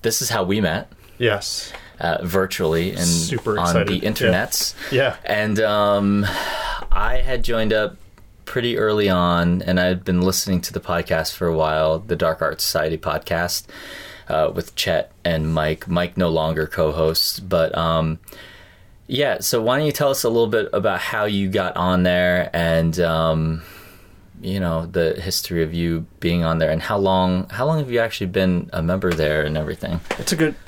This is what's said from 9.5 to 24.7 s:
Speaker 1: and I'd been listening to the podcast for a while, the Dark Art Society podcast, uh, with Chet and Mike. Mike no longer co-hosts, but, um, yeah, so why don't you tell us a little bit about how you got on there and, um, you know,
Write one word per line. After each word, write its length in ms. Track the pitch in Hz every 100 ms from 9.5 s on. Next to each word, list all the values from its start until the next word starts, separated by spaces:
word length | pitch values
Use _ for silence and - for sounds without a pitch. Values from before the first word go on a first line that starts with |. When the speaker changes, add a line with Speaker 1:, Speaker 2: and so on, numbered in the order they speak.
| 90
Speaker 1:
and 160 | - 92
I'd 260 | 90 92 95
been 160 | 90
listening 400 | 92 92 - 90
to 120 | -
the 60 | -
podcast 540 | - 85 87 82 80
for 140 | - 87
a 80 | 80
while, 400 | 78 78 78 80
the 160 | 101 85
Dark 260 | 82 80
Art 180 | 80 78
Society 360 | - 80 78 80
podcast, 640 | 78 76 - 82 87 - - - - - - - -
uh, 220 | 78 78
with 220 | - - -
Chet 360 | - 80 - - 87
and 260 | 80 78
Mike. 340 | 80 78 78 -
Mike 280 | 85 87 -
no 140 | 87
longer 380 | 80 80 78 78
co-hosts, 720 | - 78 76 80 82 - -
but, 360 | 95 90 80 -
um, 420 | 82 82 80 80 - - - - - - - - -
yeah, 280 | 131 143 101
so 220 | - 120
why 160 | 113 131
don't 80 | 151
you 60 |
tell 160 | 143 143
us 140 | 135
a 60 | 120
little 180 | 117 113
bit 220 | 110 101
about 260 | 104 101 92
how 240 | - 110 107
you 220 | 101 98
got 260 | 98 92 87
on 260 | 90 90
there 460 | 90 87 90 90 87
and, 460 | 85 82 82 82 82
um, 640 | 82 80 80 80 80 80 - - - - - - - -
you 180 | 90 98
know, 260 | 90